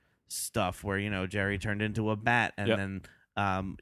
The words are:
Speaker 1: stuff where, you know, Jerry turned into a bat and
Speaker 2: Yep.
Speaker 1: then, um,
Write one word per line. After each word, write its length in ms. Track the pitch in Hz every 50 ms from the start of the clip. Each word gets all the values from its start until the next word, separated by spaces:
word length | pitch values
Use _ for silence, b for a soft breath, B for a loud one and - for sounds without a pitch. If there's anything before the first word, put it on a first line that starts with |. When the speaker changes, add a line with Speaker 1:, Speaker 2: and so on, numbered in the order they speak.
| _ _ _ _ _ -
Speaker 1:
stuff 540 | - - - - - 117 95 90 92 -
where, 160 | - 101 95 98
you 120 | 101 107
know, 160 | 101 92 95
Jerry 320 | 92 101 104 98 101 101 95
turned 240 | 95 110 101 104
into 280 | 107 107 107 117 107 107
a 60 | 107
bat 380 | 104 110 120 120 120 107 - -
and 120 | - 101 110
Speaker 2:
Yep. 100 | 110 98
Speaker 1:
then, 240 | 98 95 98 92 85 b b b b _ _
um, 440 | 98 101 98 92 95 95 95 - -